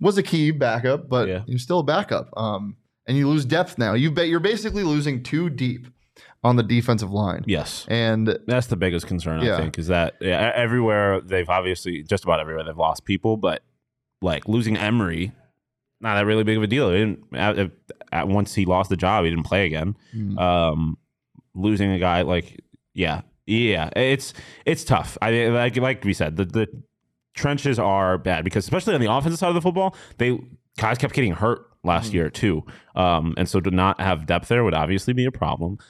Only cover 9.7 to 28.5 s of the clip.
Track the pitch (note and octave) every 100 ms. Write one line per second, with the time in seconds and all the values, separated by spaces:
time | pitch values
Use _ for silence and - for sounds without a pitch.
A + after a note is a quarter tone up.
9.7 | D#2+ E2 F2+ E2+ - F#2 F2+ A2+ A#2 A#2+
10.7 | B2 A2+ G#2 G2+ G2 F2 F#2 F2 F2+ F2+
11.7 | F2+ F#2 E2+ D#2+ G2+ F2+ D#2+ D#2 D#2+ D#2
12.7 | D#2+ D#2+ D#2 - G2 A2+ A2 F#2+ D#2 -
13.7 | _ _ _ _ _ F2+ D2+ - A2+ A2
14.7 | G#2+ G#2 A#2 F#2+ E2 F#2 - _ _ _
15.7 | _ _ _ A2 G#2 G#2 A2 G#2+ A2 G#2+
16.7 | B2+ G#2 F2+ A2 F#2 - B1+ G2+ G2+ F#2+
17.7 | - - - - E2 D#2 G2+ G2+ - F#2
18.7 | F2+ G2 F#2 F2+ G#2+ E2+ E2 D#2 F#2 F#2
19.7 | D#2+ E2 G#2 _ A2+ G#2 F#2+ F2+ F2 E2
20.7 | D#2 D#2+ D#2 _ _ _ _ _ - G2+
21.7 | G#2+ G2 F#2 F#2 F2 E2 F2 - - -
22.7 | _ _ - E2+ D2 - _ - A2 A#2+
23.7 | F#2 D#2+ - C3 C3+ - - - - -
24.7 | D#3+ - G#2 - - A2 A#2 A#2 A#2+ A#2+
25.7 | A2+ C3 C3 G2+ F#2+ D#2 D#2+ F#2 F2 G#2+
26.7 | - - _ _ _ _ - C#3+ C#3+ C#3+
27.7 | A#2 G2 G2 F#2+ F#2 F#2+ E2+ E2